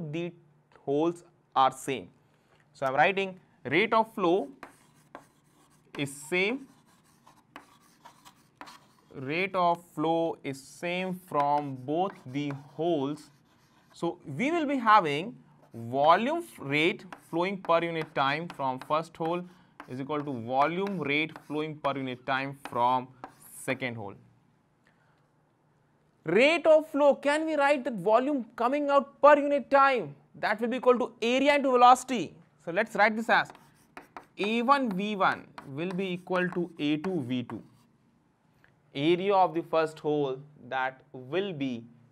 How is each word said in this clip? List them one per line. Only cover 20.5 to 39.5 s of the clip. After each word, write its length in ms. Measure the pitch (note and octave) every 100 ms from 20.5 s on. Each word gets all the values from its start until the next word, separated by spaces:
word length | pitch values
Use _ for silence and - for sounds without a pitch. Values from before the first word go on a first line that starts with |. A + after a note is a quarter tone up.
| C3 D3 F3 G3 F#3+
rate 360 | C#3 D3 D#3 - -
flowing 300 | D3 D#3 D3+
per 220 | C#3+ C#3
unit 260 | C3 B2
time 320 | - C3 C#3 C#3 -
from 380 | A#2+ A#2+ B2+ B2+ - - - - -
second 340 | - C3 C3 A2+
hole. 180 | G2+ - _ _ _ _ _ _ _ _ _ _ _ _ _ _ _ _ _ _ _ _ D#3
Rate 400 | F3+ C4+ E4+ D#4+
of 220 | D#4 D4+
flow, 260 | C#4 C#4+
can 320 | C4+ C#4 D4+ D#4+
we 80 |
write 300 | D4+ C#4 D4
that 100 | B3+
volume 500 | A3+ F3 A3 C4 D4 A3 -
coming 340 | A#3+ C#4+ C#4+
out 320 | C#4 - -
per 160 | C#4 D4
unit 320 | C#4+ C#4+ -
time? 460 | C#4 C#4 B3+ D#3 C#3+ _
That 260 | - F3 G#3+
will 60 | A#3
be 120 | B3+
equal 200 | B3 B3
to 140 | - -
area 320 | A3+ B3+ C4+
into 160 | C#4+ C#4
velocity. 640 | B3 B3 B3 - B3 D3 - - _
So 80 | -
let's 240 | E3+ A3 G3
write 180 | G#3+
this 140 | A3 A3+
as 200 | G3 C#3+ - _ _ _ - - - - -
A 260 | G3+ A#3
one 280 | A#3+ C#4 B3+
V 240 | F#3 G#3
one 320 | G#3 F3+ A2+ - - -
will 240 | C#3 F3
be 220 | F#3 G3
equal 340 | F3+ - F3+ F3+
to 200 | F3+ F3 -
A 160 | D3 D3+
two 240 | E3+ F3+ B2
V 160 | B2+
two. 180 | A#2+ A2 - _ _ _ _ _ _ _ _ _ _ _ _
Area 420 | C#3 D3+ F3 F#3+
of 200 | G3 F3+